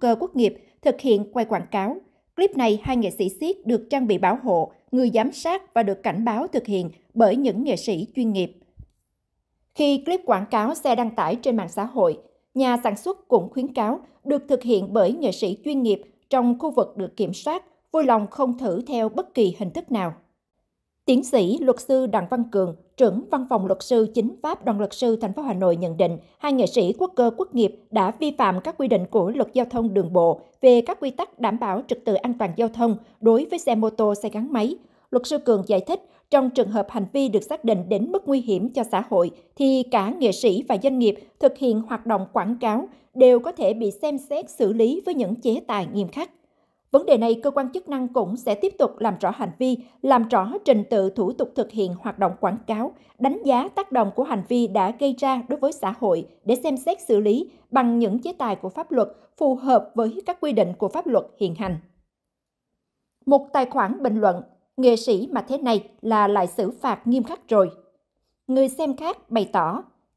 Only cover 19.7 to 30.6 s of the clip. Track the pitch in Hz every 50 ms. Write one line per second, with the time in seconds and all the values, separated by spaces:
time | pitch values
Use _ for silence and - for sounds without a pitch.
19.7 | - 330 349 - 254 214 185 170 160 - _ _ _ _ _ _ _ _ _ _
20.7 | _ _ _ _ _ _ _ - 262 254 - - - 254 190 175 220 - - 254
21.7 | 240 247 - - 269 262 262 233 196 214 175 175 262 247 233 233 - 202 185 175
22.7 | 165 - _ _ _ - 262 226 180 214 311 - - 277 254 254 254 214 190 190
23.7 | 190 185 - - 254 233 220 220 220 240 208 226 - - - 302 349 - - 254
24.7 | 214 202 208 196 - - 262 240 226 220 233 196 196 - 302 269 208 180 190 180
25.7 | 170 170 180 175 165 165 190 175 170 160 - _ _ _ - 294 277 254 220 175
26.7 | - 240 196 175 233 - 370 359 - - 247 233 226 226 370 - - 240 240 226
27.7 | - - - _ - 220 247 277 311 - 311 302 285 - 262 202 185 180 - 320
28.7 | 330 - 277 262 240 190 180 - - 226 175 185 233 277 226 214 - 254 240 240
29.7 | 247 240 233 226 190 202 185 165 180 180 170 170 156 - - _ _ _